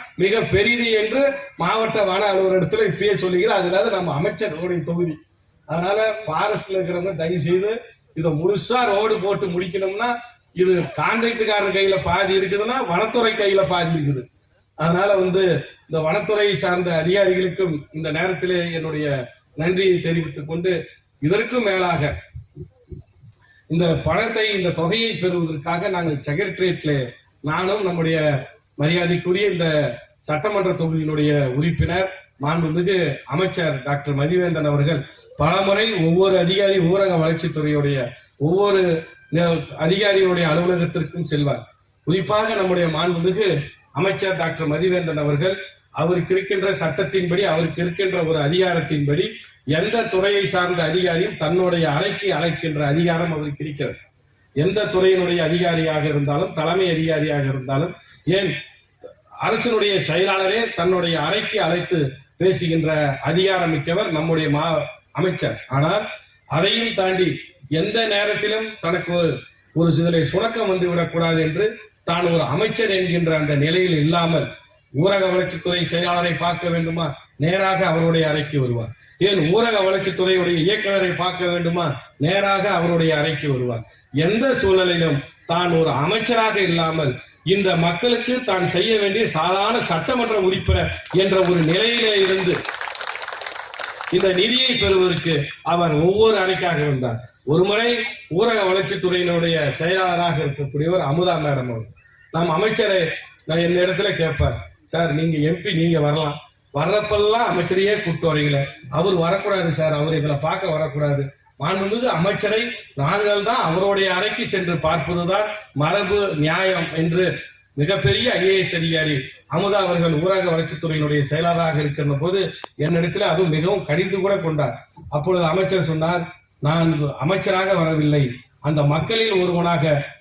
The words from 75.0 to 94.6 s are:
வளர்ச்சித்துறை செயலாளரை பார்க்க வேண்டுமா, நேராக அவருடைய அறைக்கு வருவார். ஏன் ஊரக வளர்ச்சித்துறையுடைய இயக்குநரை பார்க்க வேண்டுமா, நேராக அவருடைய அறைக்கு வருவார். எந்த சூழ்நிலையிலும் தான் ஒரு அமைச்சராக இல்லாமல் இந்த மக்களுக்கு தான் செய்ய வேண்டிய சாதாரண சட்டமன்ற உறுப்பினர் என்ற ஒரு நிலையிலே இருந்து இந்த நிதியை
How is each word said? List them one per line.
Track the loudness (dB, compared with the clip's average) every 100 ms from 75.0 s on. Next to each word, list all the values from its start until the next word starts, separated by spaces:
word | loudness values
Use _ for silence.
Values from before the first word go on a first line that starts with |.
| 2 2 2
வளர்ச்சித்துறை | 0 -2 -4 -4 -2 -2
செயலாளரை | -2 0 0 0 -2
பார்க்க | -2 -2 -2
வேண்டுமா, | -2 -2 -2 -4 -6 -14 -4
நேராக | 0 2 2 2 2
அவருடைய | 2 2 2 2
அறைக்கு | 0 -2 -2
வருவார். | 0 -2 -6 -10 -14 0
ஏன் | 0 2
ஊரக | 2 2 2 2
வளர்ச்சித்துறையுடைய | 2 0 -2 0 2 2 2 2
இயக்குநரை | 2 0 0 0 0
பார்க்க | -2 -4 -2 -2
வேண்டுமா, | -2 -2 -2 -2 -4 -10 -4
நேராக | 0 2 2 0 0
அவருடைய | 0 2 2 2 2
அறைக்கு | 0 -2 -2
வருவார். | -2 -2 -4 -8 -18 _
எந்த | 0 0 2 2 2
சூழ்நிலையிலும் | 2 4 4 2 2 0 -4 -12 -4
தான் | -2 2
ஒரு | 2 2
அமைச்சராக | 0 0 0 0 2 2 2
இல்லாமல் | 0 2 0 0 -2 -4 -10 -8 -2
இந்த | 2 2 2
மக்களுக்கு | 0 0 0 0 0 -2
தான் | 0 0 0
செய்ய | 0 2 2
வேண்டிய | 2 0 0
சாதாரண | 0 0 0 0 0
சட்டமன்ற | -2 -4 -2 -2 0 0
உறுப்பினர் | 0 0 0 0 0 -6 -4 0
என்ற | 2 2
ஒரு | 2 2
நிலையிலே | 2 2 2 2 2 2
இருந்து | 2 2 0 -2 -4 -10 -10 -10 -10 -10 -10 -12 -12 -12 -14 -12 -12 -10 -2
இந்த | 0 2
நிதியை | 2 2 2